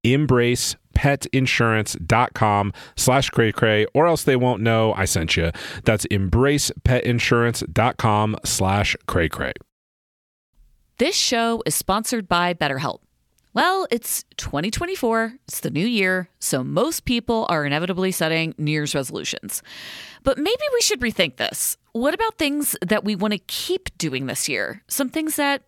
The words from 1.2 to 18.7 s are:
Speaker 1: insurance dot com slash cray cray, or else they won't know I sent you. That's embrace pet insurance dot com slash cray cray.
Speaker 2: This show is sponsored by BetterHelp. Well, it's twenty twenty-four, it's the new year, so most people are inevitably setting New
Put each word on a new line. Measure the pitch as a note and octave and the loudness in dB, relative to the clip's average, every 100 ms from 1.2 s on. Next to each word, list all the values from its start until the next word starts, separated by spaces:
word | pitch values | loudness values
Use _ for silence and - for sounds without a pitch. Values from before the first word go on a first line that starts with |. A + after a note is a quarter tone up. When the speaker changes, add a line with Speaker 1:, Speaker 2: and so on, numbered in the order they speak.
| - | 0
Speaker 1:
insurance | C3+ C3 - A#2 A2 G#2 - F2 | 0 2 2 4 2 0 -6 2
dot | A#2 B2 | 2 2
com | - A2 G2+ G2+ - - - | 2 2 4 0 -4 -14 -2
slash | - C3 C3+ | 2 2 2
cray | - A2+ | 2 0
cray, | - A2+ G#2+ G#2+ | 2 2 4 2
or | C#3 E3+ | 2 4
else | D#3+ | 4
they | - C3 | 2 2
won't | B2+ A2 | 2 2
know | A2+ A2+ A2 | 2 4 2
I | - F#2 | 2 0
sent | - E2 - | 0 0 0
you. | E2 - - - | 0 -4 -12 -2
That's | - A2 - | 0 0 2
embrace | G2+ F#2+ A2+ C#3 C#3+ - - | 0 2 4 4 2 -2 -2
pet | - B2+ | 2 2
insurance | - A#2+ - A#2+ A#2 A2+ - | 2 0 2 4 2 0 -4
dot | - A#2 - | 0 0 2
com | - G#2 G#2+ G#2+ - | 2 4 2 -2 -4
slash | - F#2+ G2+ G#2 - - | 0 0 2 0 -2 -2
cray | F#2 D#2+ | 0 0
cray. | - C2 - - _ _ _ _ _ _ _ _ _ - _ _ - | -2 -6 -8 -16 _ _ _ _ _ _ _ _ _ -20 _ _ -2
Speaker 2:
This | C#4+ - | 0 0
show | - A#3 A#3 A#3 - | 0 0 0 -2 -2
is | - | -2
sponsored | - G3 A3+ A#3+ F#3 | -2 -2 -2 -4 0
by | F3 F3 | 0 0
BetterHelp. | E3+ D3 C3+ C#3 - _ _ _ _ _ | 0 -2 -2 -4 -8 _ _ _ _ _
Well, | - E4 F#4+ F#4 | 0 2 2 -2
it's | A#3 - - - - | -4 -4 -8 -8 -14
twenty | - C#3 F#3 | -6 -4 -2
twenty-four, | - F4 F#4+ A#3+ A3+ A3+ B3+ - | -4 -6 -2 0 0 -2 -8 -12
it's | - | -8
the | - | -4
new | C#3 G#3+ | -2 0
year, | A3+ F#3+ F#3 F3 _ | 0 2 0 -4 _
so | - C#3 | -4 -2
most | C3 D3 C#4 E4 - | -2 0 0 -2 -2
people | A#3+ A#3 A3+ - | -2 0 -2 0
are | D#3 C#3+ | -2 0
inevitably | D3 F3+ F3+ F#3+ | -2 -2 -2 -2
setting | F3+ D#3+ D#3+ D#3+ - | 0 -2 0 -2 -4
New | D3+ | -2